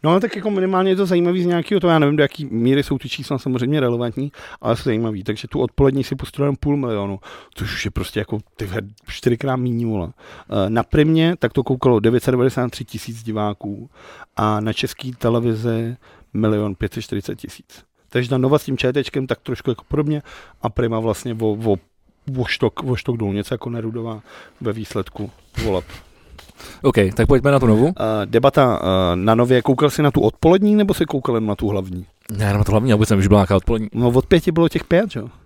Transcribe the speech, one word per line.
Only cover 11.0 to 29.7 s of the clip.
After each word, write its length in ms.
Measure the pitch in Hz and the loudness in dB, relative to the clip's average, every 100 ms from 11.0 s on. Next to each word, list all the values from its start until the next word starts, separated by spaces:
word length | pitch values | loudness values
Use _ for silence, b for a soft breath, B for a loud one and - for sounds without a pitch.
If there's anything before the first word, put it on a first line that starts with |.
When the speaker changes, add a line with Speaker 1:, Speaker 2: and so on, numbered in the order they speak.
| 151 160 165 175 | 4 4 2 0
Speaker 1:
tak 140 | 113 | -2
to 100 | - | -2
koukalo 360 | 127 127 135 117 | -2 0 4 4
devět 240 | 113 120 | 4 2
set 80 | - | 2
devadesát 400 | 127 127 123 120 | 2 0 0 -4
tři 140 | - 123 | -6 -12
tisíc 380 | 110 - 113 | -12 -12 -14
diváků 680 | 113 110 104 104 104 101 117 B B B B - | -8 -4 -4 -6 -10 -10 -14 B B B B -2
a 240 | 107 107 | 0 0
na 140 | 107 | -2
Český 380 | 107 - - 131 | -4 -6 -6 -12
televizi 840 | 123 117 117 120 110 117 113 117 127 b b b | -4 0 0 0 -2 -2 -4 -4 -10 b b b
milion 420 | 107 110 107 104 95 | -2 0 2 -2 -4
pět 180 | 104 | -6
set 80 | - | -6
čtyřicet 340 | - 101 98 98 | -8 -8 -8 -10
tisíc. 480 | - - - - _ _ _ | -12 -18 -20 -20 _ _ _
Takže 200 | 127 123 | -4 0
ta 80 | 131 | 0
Nova 220 | 131 147 | 2 2
s 40 | |
tím 140 | - 131 | 0 -2
Č 160 | 131 | -2
T 100 | 139 | -2
čkem 240 | 131 147 131 | -4 -6 -4
tak 120 | 113 | -6
trošku 280 | - 120 - | -6 -8 -6
jako 120 | 117 - | -6 -4
podobně 340 | 139 147 151 B B B B | -4 -2 -4 B B B B
a 80 | 120 | -6
Prima 300 | - 117 113 | -2 -2 -2
vlastně 360 | 113 104 123 113 | -2 -4 -6 -2
o, 160 | 113 107 113 | -2 0 0
o, 40 | 98 _ _ _ _ - 131 | 0 _ _ _ _ -8 -6
o 40 | 120 | -4
štok, 380 | - 120 - | -2 -2 -2
o 120 | 135 123 | -6 -4
štok 220 | - 120 | -4 -4
dolů, 160 | 104 | -2
něco 200 | 98 101 | -2 -4
jako 160 | 117 123 | -6 -6
Nerudová 520 | 120 113 117 113 110 B B B B | -8 -8 -8 -10 -12 B B B B
ve 120 | 117 | -6
výsledku 580 | 107 107 110 95 - 107 - _ - | -6 -6 -6 -8 -8 -12 -12 _ -6
voleb. 220 | 113 92 - - - _ _ - - B B B | -2 -2 -4 -18 -20 _ _ -20 -20 B B B
Speaker 2:
OK, 140 | 139 120 98 98 | 0 2 2 2
tak 120 | 113 | 4
pojďme 240 | 135 135 | 4 4
na 80 | 139 | 2
tu 80 | 127 | 4
Novu. 200 | 107 139 185 | 4 4 0
Speaker 1:
Eh, 260 | 110 107 101 | -4 -2 0
debata, 540 | 117 139 - 131 110 | 2 4 4 2 2
eh, 340 | 90 95 92 87 | 0 2 2 2
na 200 | 98 113 | 2 2
Nově, 260 | 123 127 | 4 4
koukal 280 | 117 | 4